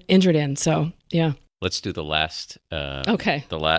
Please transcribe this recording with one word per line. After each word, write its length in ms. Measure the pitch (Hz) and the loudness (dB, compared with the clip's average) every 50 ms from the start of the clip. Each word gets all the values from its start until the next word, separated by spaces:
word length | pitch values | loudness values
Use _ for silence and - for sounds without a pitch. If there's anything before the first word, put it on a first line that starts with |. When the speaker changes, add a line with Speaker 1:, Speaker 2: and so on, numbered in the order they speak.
| - - | 0 4
Speaker 1:
injured 280 | 185 190 185 185 160 | 4 6 6 6 4
in, 200 | 151 147 139 139 | 2 2 0 -2
so, 360 | - - 165 156 - 151 165 - _ _ - | -2 0 0 2 0 0 -4 -6 _ _ -4
yeah. 220 | - 165 165 156 135 - _ _ _ - | 0 0 0 0 0 -4 _ _ _ -6
Speaker 2:
Let's 200 | - 92 - - | -6 -4 -4 -4
do 100 | - 104 87 | -6 -6 -6
the 120 | - 78 | -6 -4
last, 540 | 76 76 78 78 78 - - - - - - _ - | -2 0 0 0 -2 -4 -10 -14 -14 -16 -20 _ -10
uh, 320 | 85 76 71 69 69 67 67 190 | -8 -6 -6 -6 -6 -6 -2 -2
Speaker 1:
Okay. 360 | 233 165 - 226 147 147 131 - | -2 0 0 -2 -2 -4 -4 -8
Speaker 2:
the 100 | - 78 | -6 -2
la-, 200 | 78 78 80 | 0 2 2